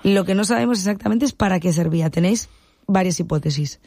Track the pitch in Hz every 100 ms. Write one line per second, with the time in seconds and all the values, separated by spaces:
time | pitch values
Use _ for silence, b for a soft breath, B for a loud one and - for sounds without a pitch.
0 | 196 196 185 190 208 233 240 220 196 202
1 | 208 226 277 - 208 185 175 160 165 165
2 | 160 - 175 226 - b b b - 190
3 | 180 170 170 151 156 143 143 -